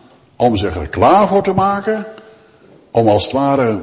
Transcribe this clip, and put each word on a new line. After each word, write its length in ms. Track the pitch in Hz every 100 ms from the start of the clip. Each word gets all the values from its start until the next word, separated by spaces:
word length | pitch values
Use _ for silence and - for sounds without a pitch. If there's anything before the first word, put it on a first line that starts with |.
| _ _ _ -
om 200 | 120 104
zich 180 | 95 80
er 120 | 71
klaar 400 | - 123 190 208
voor 160 | 196
te 100 | 196
maken, 520 | 190 196 202 208 220 208 - - - _ _ _ - _
om 160 | 117 110
als 160 | 104
het 80 | -
ware 480 | 131 139 139 120 104